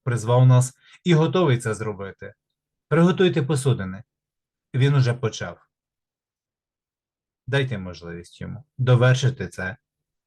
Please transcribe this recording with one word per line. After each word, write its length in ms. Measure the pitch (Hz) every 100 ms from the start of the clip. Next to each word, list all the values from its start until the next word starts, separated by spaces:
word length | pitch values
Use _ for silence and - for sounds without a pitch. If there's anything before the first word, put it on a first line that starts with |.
призвав 420 | - 117 107 123 127
нас 280 | 127 127 - _ _
і 100 | 180
готовий 440 | 156 160 185 165 120
це 160 | 117
зробити. 600 | 104 110 95 98 - 98 - _ _ _ _ -
Приготуйте 560 | 151 175 180 185 170
посудини. 600 | 131 147 135 104 95 95 - _ _ _ _ _ _
Він 220 | 127 139 143
уже 180 | 123
почав. 540 | 120 110 - 92 85 _ _ _ _ _ _ _ _ _ _ _ _ _ _ _ _ _ _ -
Дайте 300 | 135 131 104
можливість 640 | 92 85 85 85 85 -
йому 220 | 90 - - -
довершити 680 | 127 123 127 127 131 - 92
це 300 | - 92 95 _ _ _ _